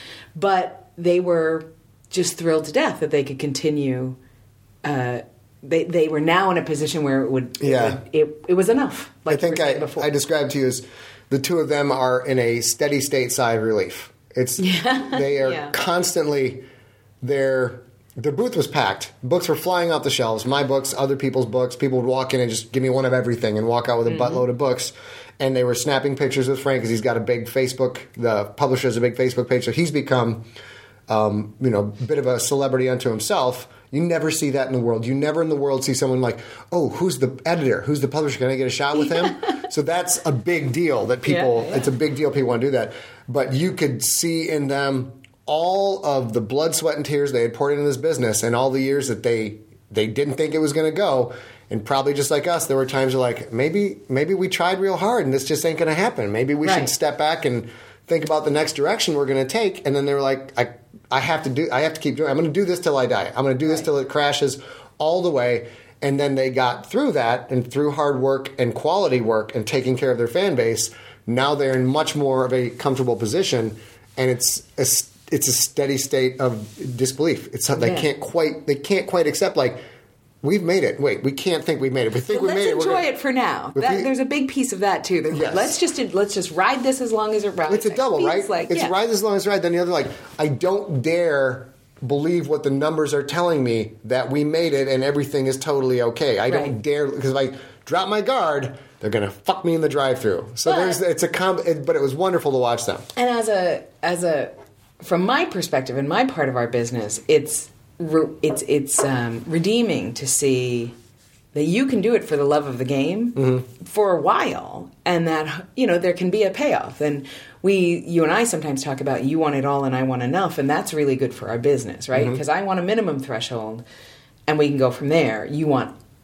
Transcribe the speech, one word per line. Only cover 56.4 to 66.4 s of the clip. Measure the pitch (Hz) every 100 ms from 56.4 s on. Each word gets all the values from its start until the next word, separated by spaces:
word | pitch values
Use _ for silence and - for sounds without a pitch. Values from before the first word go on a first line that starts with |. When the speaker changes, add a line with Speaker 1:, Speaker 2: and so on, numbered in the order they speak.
| 131
Speaker 2:
we | 147 165
Speaker 1:
Right. | 180
Speaker 2:
should | 131
step | - 151 143
back | 151 165 143
and | 120 113 - - - -
think | 165 156
about | 156
the | 151
next | 147 156
direction | 143 147 220 -
we're | 147
gonna | 135 135 131
take." | 220 208 - 143
And | 139
then |
they | 139
were | 143
like, | 139 135 - -
"I, | 123 - - - -
I | 131
have | 131 156
to | 139
do, | 127 165
I | 127
have | 156
to | 156
keep | 147 123
doing | 156
it. |
I'm | 147
gonna | 165
do | 156 185
this | 175
till | 170 139
I | 127
die. | 110 90
I'm | 113
gonna | 135
do | 127 156
this | 156
Speaker 1:
Right. | 160
Speaker 2:
till | 143
it | 131
crashes | 151 147 139 143 127 - - - -
all | 156 180
the | 175
way." | 139 123 117 - - - -
And | 139 139
then | 143
they | 135